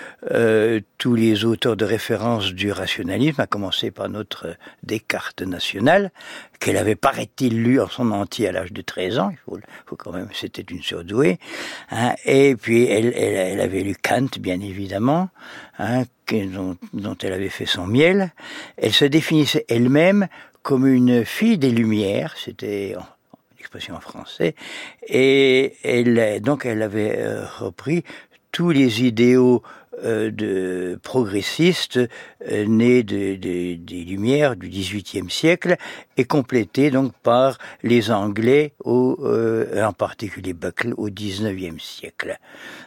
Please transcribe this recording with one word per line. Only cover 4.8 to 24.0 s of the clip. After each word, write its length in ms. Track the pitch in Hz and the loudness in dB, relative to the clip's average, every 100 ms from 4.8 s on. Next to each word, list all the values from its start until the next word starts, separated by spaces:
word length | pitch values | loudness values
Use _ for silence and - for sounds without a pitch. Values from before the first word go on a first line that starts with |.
Descartes 580 | - 107 - 95 - - | -8 -6 -4 -6 -8 -10
national, 680 | 95 87 - 98 123 185 196 - - - - - | -8 -6 -6 0 4 4 2 -8 -18 -18 -20 -6
qu'elle 160 | - 98 | -2 0
avait, 180 | 98 | 0
paraît-il, 680 | 104 135 123 117 - 127 113 | 0 0 -2 -6 -2 0 2
lu 200 | 117 131 | 2 2
en 80 | 95 | 0
son 240 | - 120 | -2 -2
entier 360 | 101 101 - 101 | -2 -4 -2 -2
à 40 | |
l'âge 200 | 90 87 | -2 -6
de 100 | 95 | -10
treize 360 | 92 - 92 117 | -10 -6 -4 -2
ans. 120 | 196 | -2
Il 60 | 165 | -6
faut, 140 | - 90 - - | -12 -14 -14 -20
faut 120 | - - | -16 -16
quand 160 | - | -12
même, 160 | 87 101 | -10 -10
c'était 300 | - 101 - | -10 -10 -10
une 180 | 104 87 | -12 -10
surdouée. 580 | - 85 85 104 160 175 - - - - - | -8 -8 -4 0 2 0 -6 -12 -12 -14 -8
Hein, 240 | 117 120 - | -2 -2 0
et 300 | - 135 139 | 2 6 6
puis, 300 | 123 - 113 | 4 2 4
elle, 280 | 120 107 117 - | 4 2 0 0
elle, 180 | 107 | 0
elle 260 | 101 92 98 | 0 0 0
avait 220 | 98 92 | -2 -2
lu 140 | 98 95 | -4 -4
Kant, 280 | - 104 135 - | 0 0 0 -4
bien 220 | 95 90 | -4 -4
évidemment, 680 | 101 92 98 98 120 160 185 - - - - - | -6 -8 -6 -2 2 2 -2 -8 -20 -20 -16 -6
hein, 240 | 101 123 123 _ | -2 -2 -2 _
que, 220 | - 110 98 | -4 -2 -2
dont, 300 | 95 92 92 226 | -6 -8 -8 -10
dont 220 | - 101 101 | -8 -8 -6
elle 120 | 101 | -6
avait 180 | 95 98 | -4 -6
fait 160 | - - | -6 -6
son 200 | - 87 | -4 0
miel. 460 | 120 165 196 185 - - - - - | 4 4 4 0 -6 -18 -16 -18 -4
Elle 140 | - | 0
se 120 | - | 4
définissait 600 | 147 156 - 156 143 - - | 4 4 4 4 4 0 2
elle-même 600 | 117 123 143 175 202 190 - - _ | 4 6 6 6 4 2 -4 -20 _
comme 260 | - 135 135 | 0 4 6
une 360 | 131 123 120 | 6 6 4
fille 340 | 113 - 220 214 | 2 0 2 4
des 120 | 135 | 4
Lumières, 640 | 117 110 107 98 110 156 - | 4 2 2 0 -2 -4 -8
c'était 520 | - 92 107 101 98 92 | -14 -10 -6 -6 -6 -10
en, 60 | 90 _ _ - _ _ | -14 _ _ -20 _ _
expression 340 | - - - | -18 -14 -14
en 60 | 82 | -14